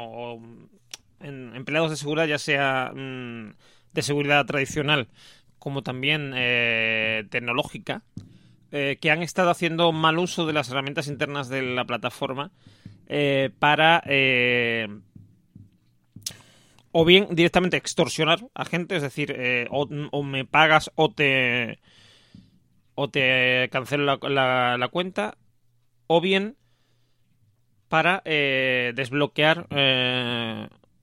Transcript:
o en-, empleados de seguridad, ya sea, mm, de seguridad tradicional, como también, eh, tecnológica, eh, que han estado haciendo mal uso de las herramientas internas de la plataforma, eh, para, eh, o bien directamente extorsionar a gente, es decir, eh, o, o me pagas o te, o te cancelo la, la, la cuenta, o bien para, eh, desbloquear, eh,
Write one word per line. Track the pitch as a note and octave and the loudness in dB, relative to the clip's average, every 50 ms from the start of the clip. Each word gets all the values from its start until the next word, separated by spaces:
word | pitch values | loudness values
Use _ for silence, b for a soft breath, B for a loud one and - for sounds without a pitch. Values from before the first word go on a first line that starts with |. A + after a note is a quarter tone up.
| A#2 A2+ | -10 -12
o | A2+ A#2 A#2+ A#2+ A#2+ A#2 A2+ A#2 A#2 - - - _ F#3+ _ _ - - _ _ _ - | -10 -10 -10 -10 -12 -14 -16 -20 -20 -20 -20 -20 _ _ _ _ -20 -20 _ _ _ -18
en-, | F#3 D3 C#3 C3 B2+ A#2+ A2+ | -16 -16 -14 -14 -14 -14 -14
empleados | B2+ C3 C3+ C#3+ D#3+ E3 D#3 | -14 -8 -4 -2 0 0 0
de | D#3 | -2
seguridad, | C3+ D3 D3 D#3 D#3 E3 | -4 -6 -4 -2 0 0
ya | D3+ D3 C3+ | 0 -2 -2
sea, | - - D3 C#3 C#3 C3+ C3 C3 B2+ - - | -2 0 0 0 2 0 0 0 -2 -4 -8
mm, | C3+ C3+ C3 C3 B2+ B2 A#2+ A#2 A#2 A2 G#2 - b b b b b b b - | -10 -12 -10 -10 -10 -12 -12 -12 -14 -14 -16 -18 b b b b b b b -6
de | B2 A2+ | -4 -4
seguridad | A#2 C#3+ C#3+ C#3+ C#3+ D3 C#3+ C#3 | -2 -2 -2 0 2 2 2 2
tradicional, | A2 D3 C#3+ C3+ - - D3+ C#3+ C#3+ D3+ C#3+ A2+ b b b b b b b b b _ _ | 2 -2 -4 -4 -2 -4 -4 0 0 0 0 0 b b b b b b b b b _ _
como | - D3 C#3 C#3 A2+ | -10 -8 -8 -6 -6
también, | C#3 B2+ B2+ C3+ C#3+ D#3 D3+ C#3+ C3+ C3 | -8 -6 -4 -2 -2 -2 -2 -4 -6 -4
eh, | B2+ B2 B2 B2 A#2+ A#2+ A#2 A2+ A2+ A2+ A2+ A2+ A2 A2 A2 A2 A2 G#2+ F#2+ | -2 0 0 0 2 0 0 0 0 0 0 0 0 -2 -2 -2 -4 -4 -6
tecnológica, | - B2 A#2+ A#2+ A#2+ C#3 D3 - - B2 G2 - C3+ A3 - _ _ B B B B B B B B B _ _ - | -8 -6 -4 -2 -2 -2 -2 -4 -8 -12 -10 -10 -10 -10 -12 _ _ B B B B B B B B B _ _ -6
eh, | D3 C#3 C#3 C#3 - | -4 -4 -4 -4 -2
que | - D#3 | 0 0
han | D3+ E3 F3 | 0 0 -2
estado | D3 - - F3+ F3 | -2 0 2 2 2
haciendo | E3+ - F3 E3 E3 E3 F3 E3+ D#3+ | 2 2 0 -2 0 2 2 2 2
mal | D#3 D#3+ D#3+ D#3 E3 | 2 2 2 2 2
uso | F3+ F3 - - E3+ | 0 -2 -2 -4 -4
de | D#3 D3+ | -2 -2
las | D3+ B2+ A#2 | -2 -4 -4
herramientas | B2+ C#3 C3+ C#3 C#3+ E3 C#3+ C#3+ | -4 -6 -4 -4 -4 -6 -6 -6
internas | D3 - D3+ C#3+ C#3+ C#3+ C3+ A#2+ | -6 -4 -6 -4 -4 -6 -8 -6
de | C3 C3+ C3 | -6 -4 -4
la | B2+ B2 B2+ A#2+ | -4 -4 -4 -4
plataforma, | A#2 A#2+ A2+ A#2+ B2 - - C#3+ C3+ C3 C3+ C#3+ F#3 B B B B B B B B B B B - | -4 -4 -4 -4 -6 -6 -6 -6 -6 -6 -6 -10 -10 B B B B B B B B B B B -6
eh, | C#3 D3 D3 C#3 C#3 C3+ C3+ B2+ - _ | -2 0 0 2 2 0 0 -2 -2 _
para, | - D3 D3+ D3 D#3 D#3+ E3+ E3+ - | 4 4 6 6 6 6 6 4 2
eh, | - C#3 C3+ C3+ C3 B2+ B2 B2 B2 B2 B2 A#2+ A#2 A2+ A2+ A2 G#2 G#2 - - _ - - - - _ _ _ _ - - - - _ _ _ _ _ _ _ _ - - - B B B B B B B B B B B _ _ - | 2 2 2 4 4 4 4 4 2 2 2 2 0 0 -2 -4 -6 -8 -14 -18 _ -20 -20 -20 -20 _ _ _ _ -20 -20 -20 -20 _ _ _ _ _ _ _ _ -20 -16 -14 B B B B B B B B B B B _ _ 2
o | E3 D#3+ | 4 8
bien | E3 F3+ F#3+ G3+ - E3+ | 8 8 8 6 4 2
directamente | D#3+ E3+ E3 - F3+ F3 F3+ D#3+ | 2 4 4 4 2 2 2 0
extorsionar | C#3 - - - - D#3+ B2+ - - D#3 D3+ E3+ F#3 A#3 - - | -2 -4 -2 0 0 0 0 0 0 2 2 2 0 -2 -6 -12
a | - C3 | -10 -8
gente, | - - E3+ F3 F3+ G3 | -6 -6 -6 -4 -4 -4
es | E3+ C#3+ | -4 -4
decir, | C3+ - D#3 C#3+ C#3 C#3 | -4 -6 -6 -6 -6 -6
eh, | B2 B2+ B2 B2+ A#2+ A#2+ - | -4 -2 -2 0 -2 -2 -2
o, | A#2+ C#3 D3 C#3+ D3 C#3+ D3 - | -2 -4 -4 -4 -4 -8 -8 -6
o | - C#3+ C#3+ | -6 -6 -6
me | C#3 C#3 C3+ C3 | -4 -6 -6 -4
pagas | - - D3 D#3 D#3 D#3 D3+ - - - | 2 4 6 6 6 6 4 4 0 0
o | - D#3 D3+ - | 2 2 2 2
te, | - D3 C#3 C3+ C3 B2+ B2 A#2+ B2 A#2 A2 A2 b b b b b b b b b b b b b b b b _ _ _ _ _ _ _ _ | 2 2 2 4 2 2 2 0 -2 -2 -4 -8 b b b b b b b b b b b b b b b b _ _ _ _ _ _ _ _
o | - C#3+ C#3 | -4 -4 -2
te | - C#3+ C3 B2+ C3 B2+ B2+ B2+ B2+ B2+ B2+ B2 - | 0 2 2 4 4 4 4 2 2 2 0 0 -2
cancelo | C3+ B2+ - C#3+ D3 C#3+ | -4 -4 -2 -2 0 0
la, | C#3+ C#3 - - C3+ | 0 0 0 -2 0
la, | C#3 C#3 C3 B2+ B2+ B2+ B2 B2 B2 B2 | 2 2 2 4 2 2 2 0 0 0
la | B2 B2+ | -2 -2
cuenta, | - F3 F3+ F#3+ F#3 - G3+ G#3+ - - _ _ _ _ _ _ _ _ _ _ _ _ _ | -2 -4 -6 -4 -4 -6 -6 -6 -8 -12 _ _ _ _ _ _ _ _ _ _ _ _ _
o | - D#3+ E3+ | 2 2 2
bien | D#3+ F#3+ F#3+ F#3+ G3+ A3 C#4 _ _ _ _ _ _ _ _ _ _ _ _ _ _ _ _ _ _ _ _ _ _ _ _ _ _ _ | 4 4 2 2 0 -2 -8 _ _ _ _ _ _ _ _ _ _ _ _ _ _ _ _ _ _ _ _ _ _ _ _ _ _ _
para, | - D#3+ D#3 E3+ F#3 F#3+ - | 0 2 2 2 0 -2 -2
eh, | D#3 D#3 D3 C#3+ C#3 C3+ C3 C3 C3 B2+ B2+ B2 B2 A#2+ | -2 0 0 0 2 0 0 0 0 0 0 0 -2 -2
desbloquear, | B2+ C3+ A2+ C3 D3 D3 - - - D3+ D#3 D#3+ E3+ E3+ - | -4 -6 -4 -2 -2 -2 0 0 2 2 4 2 2 -2 -4
eh, | C#3+ C#3+ C#3 C3+ C3 B2+ B2+ B2+ B2+ B2+ B2 A#2+ A#2+ A#2 A#2 A2+ A2 G#2+ G#2+ - - _ _ _ _ _ | -2 2 2 2 2 2 0 0 -2 -2 -4 -4 -4 -4 -4 -6 -6 -8 -10 -12 -16 _ _ _ _ _